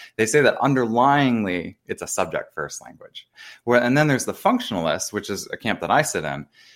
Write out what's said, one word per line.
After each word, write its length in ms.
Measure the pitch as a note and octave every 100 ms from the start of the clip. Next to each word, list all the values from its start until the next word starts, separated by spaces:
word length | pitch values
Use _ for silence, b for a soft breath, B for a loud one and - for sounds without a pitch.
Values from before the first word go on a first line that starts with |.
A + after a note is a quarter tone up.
| B -
they 100 | A2
say 140 | D3+
that 180 | B2 -
underlyingly 1200 | C3+ C3 A#2 A#2 C3+ C#3+ C3+ A#2 G2 F2+ F2 - -
it's 160 | -
a 40 | E2+
subject 460 | - F2 D#2 -
first 300 | - C#2+ -
language. 460 | - - - - - B B B
Well, 160 | A#2 A#2+
and 160 | B2 C#3+
then 120 | D3+
there's 160 | B2+
the 100 | -
functionalists, 800 | - G3 B3 - F#2 D#2+ D#2+ -
which 180 | G#2 -
is 180 | F#2+ -
a 40 | -
camp 240 | A2+ F#2
that 100 | E2+
I 120 | C3
sit 220 | D3 F#2
in. 220 | D2+ C#2+ - b b